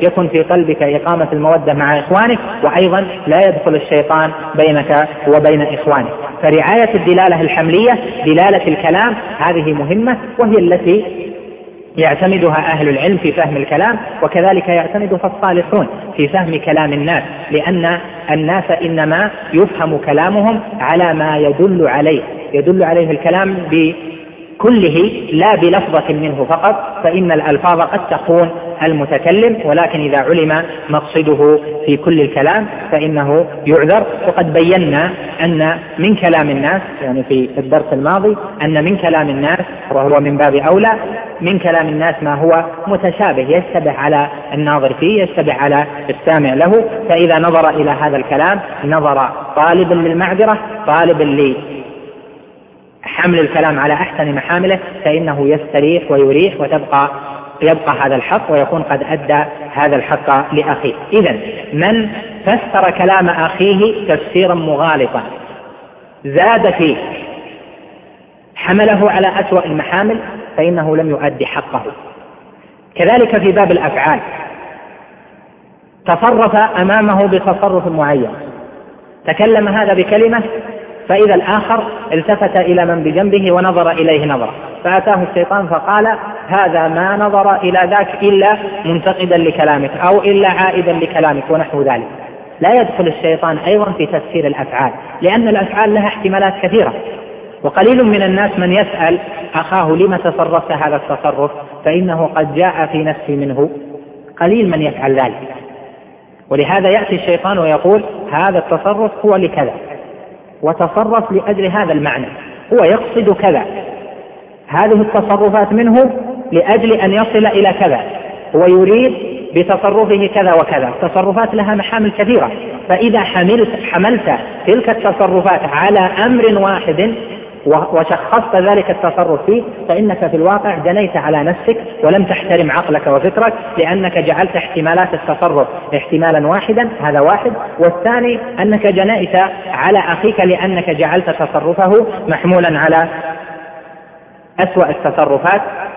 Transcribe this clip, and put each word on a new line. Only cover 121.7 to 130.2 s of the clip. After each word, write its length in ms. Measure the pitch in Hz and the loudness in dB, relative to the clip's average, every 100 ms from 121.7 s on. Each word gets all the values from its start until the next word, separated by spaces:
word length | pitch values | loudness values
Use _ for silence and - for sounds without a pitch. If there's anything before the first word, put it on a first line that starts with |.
محامل 380 | 208 - 226 208 208 | -2 -2 -2 -2 0
كثيرة، 320 | 202 240 123 104 - - - | 2 2 2 -4 -12 -12 -2
فإذا 320 | 185 233 220 | 0 2 0
حملت، 480 | - 185 180 233 220 - - | 0 0 2 2 2 -2 -4
حملت 460 | 175 202 240 175 123 - - - | 0 2 0 0 -2 -4 -8 0
تلك 240 | 233 233 | 2 2
التصرفات 720 | 226 208 180 190 185 180 175 151 | 0 -2 0 2 2 2 0 0
على 280 | 143 190 202 | 0 2 2
أمر 600 | 185 180 233 247 226 202 | 2 0 0 4 4 4
واحد 520 | 196 185 - 156 220 226 - - - - 143 | 0 0 -2 -2 -2 -2 -10 -14 -16 -8 0
و-، 320 | 151 165 160 | 0 2 0
وشخصت 580 | 156 165 - 233 220 190 | 0 -2 0 -2 2 0
ذلك 340 | 190 202 180 | 2 2 0
التصرف 560 | - 180 180 165 151 - | -2 -2 0 0 0 0
فيه، 160 | 233 - - - | 0 -2 -10 -4
فإنك 380 | 175 214 180 | 0 0 0